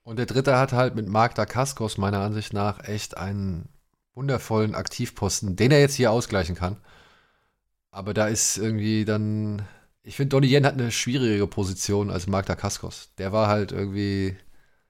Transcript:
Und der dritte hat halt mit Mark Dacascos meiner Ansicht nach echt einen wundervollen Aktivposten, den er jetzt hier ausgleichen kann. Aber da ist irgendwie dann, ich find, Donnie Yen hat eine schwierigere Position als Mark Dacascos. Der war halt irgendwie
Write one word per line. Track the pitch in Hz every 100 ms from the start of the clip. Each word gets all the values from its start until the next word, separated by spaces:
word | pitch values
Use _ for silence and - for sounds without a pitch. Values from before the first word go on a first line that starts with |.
Und | - 113
der | 120
dritte | 131 139 127
hat | 131
halt | 120 127 110
mit | 101
Mark | 107 120 -
Dacascos | 104 113 139 - 110 -
meiner | 98 101
Ansicht | 101 107 -
nach | 104 104 98 -
echt | 107 - -
einen | 95 101 98 85 - _ _ _ _ -
wundervollen | 139 127 - 110 107 -
Aktivposten, | 98 - 120 - 98 - 104 90
den | 117
er | 147
jetzt | 143 139
hier | 120
ausgleichen | 117 - 101 87 87
kann. | 90 101 - - - _ _ _ _ _ _ _ _
Aber | 98 98
da | 107 107
ist | 110 - -
irgendwie | 110 110 107 110
dann, | 107 107 107 107 107 104 104 - _ _
ich | - -
find, | 135
Donnie | 135 139 139
Yen | 135
hat | 131
eine | 120
schwierigere | - - 135 123 101 101
Position | - 95 95 - 101 104
als | 92 87
Mark | 98 98
Dacascos. | - 101 - 85 - - -
Der | 95
war | 107 107
halt | 104 95
irgendwie | 92 98 98 101 98 95 92 - - _ _